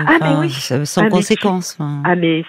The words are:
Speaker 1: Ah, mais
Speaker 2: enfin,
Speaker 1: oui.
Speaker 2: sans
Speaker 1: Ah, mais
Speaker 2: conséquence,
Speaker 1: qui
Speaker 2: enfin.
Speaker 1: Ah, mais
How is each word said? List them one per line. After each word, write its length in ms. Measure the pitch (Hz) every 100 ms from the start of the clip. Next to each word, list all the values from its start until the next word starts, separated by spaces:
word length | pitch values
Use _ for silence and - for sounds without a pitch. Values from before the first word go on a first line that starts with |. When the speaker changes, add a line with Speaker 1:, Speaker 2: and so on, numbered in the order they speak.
| 151
Speaker 1:
Ah, 40 | 320
mais 60 | 156
Speaker 2:
enfin, 140 | 151
Speaker 1:
oui. 100 | 151 135 - 131 147
Speaker 2:
sans 140 | -
Speaker 1:
Ah, 40 |
mais 60 | 214
Speaker 2:
conséquence, 640 | 185 202 220 202 185 175
Speaker 1:
qui 80 | -
Speaker 2:
enfin. 200 | 147 147
Speaker 1:
Ah, 120 | 143 180
mais 280 | 165 160